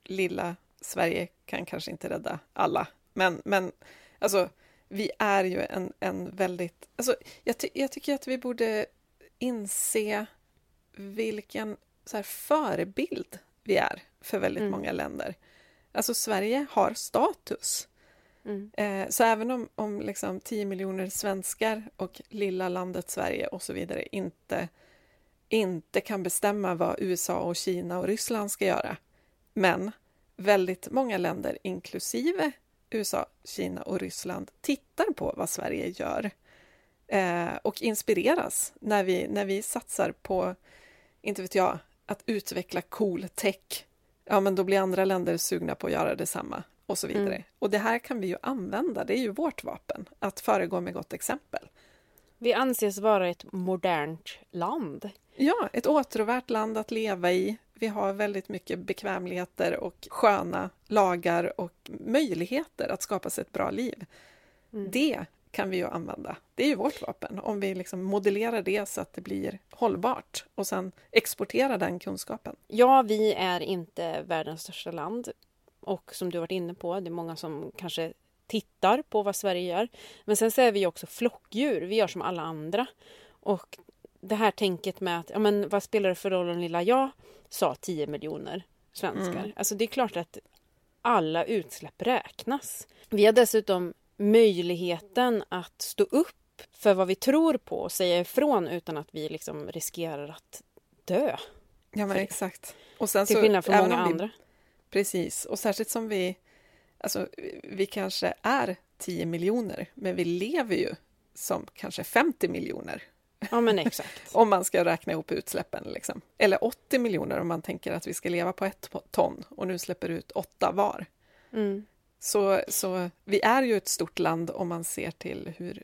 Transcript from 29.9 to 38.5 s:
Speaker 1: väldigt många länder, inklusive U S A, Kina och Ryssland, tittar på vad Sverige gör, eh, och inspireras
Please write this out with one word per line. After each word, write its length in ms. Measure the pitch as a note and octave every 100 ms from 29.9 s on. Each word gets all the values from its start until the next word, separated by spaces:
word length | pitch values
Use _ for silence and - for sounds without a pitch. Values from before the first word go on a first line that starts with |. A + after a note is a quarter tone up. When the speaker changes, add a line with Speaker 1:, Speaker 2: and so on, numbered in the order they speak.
| - _ _ _ -
Speaker 1:
väldigt 540 | F#3+ G3+ F#3 F3+ -
många 280 | B3+ B3 F#3
länder, 400 | F3 F#3 - -
inklusive 920 | F#3+ F#3 - F#3 - A#3 D4+ F#4 D4+ - _ _ _
U 100 | A3
S 140 | G3+
A, 120 | - - _
Kina 380 | - - F#3 F3+
och 160 | - F#3+
Ryssland, 500 | F#3 - F#3 F#3 F#3+ _
tittar 520 | - C#4 _ - G#4
på 220 | - - -
vad 120 | F3+
Sverige 380 | - - - F3+
gör, 420 | F#3 - - G#3 - _ - _ _ _ _ -
eh, 420 | G3 F3+ E3+ E3+ -
och 200 | - -
inspireras 880 | A3+ G#3+ - F#3+ B3+ F4 -